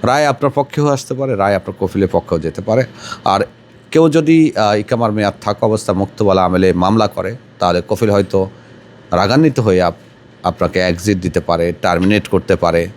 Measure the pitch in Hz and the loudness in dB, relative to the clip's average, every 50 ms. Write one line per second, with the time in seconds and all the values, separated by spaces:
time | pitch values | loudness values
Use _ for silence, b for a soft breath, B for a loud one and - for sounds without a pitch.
0 | - 123 127 147 151 147 135 - - 143 127 143 143 - - - 147 147 143 135 | 0 0 0 2 2 0 0 0 -2 -2 0 0 -4 -4 -2 -2 0 0 0 -2
1 | - - 135 127 135 135 123 98 98 98 101 95 - - 90 - - 90 - 98 | -4 -8 -8 -6 -4 -4 -2 0 0 0 0 0 -2 -6 -6 -4 -4 -4 0 0
2 | 98 90 - 95 - - 87 82 78 82 78 - 95 107 110 123 127 117 B B | -2 0 0 -2 -2 -2 -4 -4 -4 -6 -8 -8 -4 -2 0 0 0 -2 B B
3 | B B B B B - 95 101 - - - - - _ - - - - - 156 | B B B B B 0 0 0 0 -4 -6 -20 -20 _ -20 -20 -20 -2 2 4
4 | 165 165 147 160 156 156 165 160 156 156 - - 107 104 104 104 104 - 131 113 | 4 4 4 2 2 4 4 4 4 2 2 0 0 2 2 0 0 -2 -2 -2
5 | 117 110 104 107 104 101 98 - - 104 104 - - 110 107 107 - - 98 92 | 0 -2 0 0 0 -2 -2 -4 -6 -6 -4 0 0 0 0 0 -2 -2 -2 -2
6 | 98 98 - - 107 101 95 95 92 90 90 92 95 92 85 87 90 92 104 110 | -2 -4 -4 -2 0 2 2 2 2 2 2 2 2 2 2 2 2 2 2 2
7 | 107 101 - - 92 90 117 127 - - - - - 90 87 87 87 - 110 95 | 0 0 -2 -6 -8 -8 -8 -12 -16 -20 -8 -2 -2 0 0 0 -2 -2 -4 -2
8 | 120 107 101 101 101 90 - 98 95 98 B B B B B B B B - - | 0 2 2 2 0 0 0 -2 -2 -2 B B B B B B B B -20 -20
9 | - - - 87 92 92 120 139 160 156 131 - 117 110 92 92 90 85 85 - | -10 -4 -2 0 0 2 2 4 4 2 2 2 0 2 2 2 2 0 -2 -4
10 | - - - - - - - - - 92 87 - 90 87 - 92 92 92 87 85 | -16 -20 -20 -20 -20 -20 -20 -6 -6 -6 -4 -2 -4 -2 0 0 0 0 -2 -2
11 | 87 104 101 92 87 90 78 90 80 - 85 85 85 85 82 - - 95 87 85 | 0 -2 -2 0 -2 -4 -4 -4 -2 -2 -2 -2 0 -2 -4 -2 -2 -2 0 0
12 | 92 95 107 104 - - - 92 - - 95 - - 85 82 85 85 90 107 | 0 2 0 0 -2 0 -2 -2 0 0 0 2 2 0 0 0 -2 -2 -8